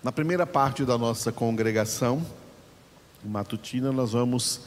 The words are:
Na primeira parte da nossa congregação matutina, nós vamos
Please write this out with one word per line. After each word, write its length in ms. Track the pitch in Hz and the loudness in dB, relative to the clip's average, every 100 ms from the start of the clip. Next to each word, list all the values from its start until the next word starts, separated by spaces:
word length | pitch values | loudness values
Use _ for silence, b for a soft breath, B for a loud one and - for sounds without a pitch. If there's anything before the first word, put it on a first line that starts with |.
Na 80 | 127 | -4
primeira 340 | 127 156 180 | -2 0 2
parte 400 | 170 143 135 123 | 2 4 2 2
da 140 | 131 120 | 0 2
nossa 320 | 117 113 - | 2 0 -4
congregação 960 | 117 117 113 113 110 107 - 123 139 165 - - - - - - - - - | 0 0 2 2 2 0 0 0 0 -4 -10 -20 -20 -20 -20 -20 -20 -20 -14
matutina, 680 | 107 104 101 110 - 127 135 | -6 -6 -4 -8 -6 -2 0
nós 180 | 131 123 | 0 2
vamos 520 | 117 123 123 - - | 2 2 0 -2 -6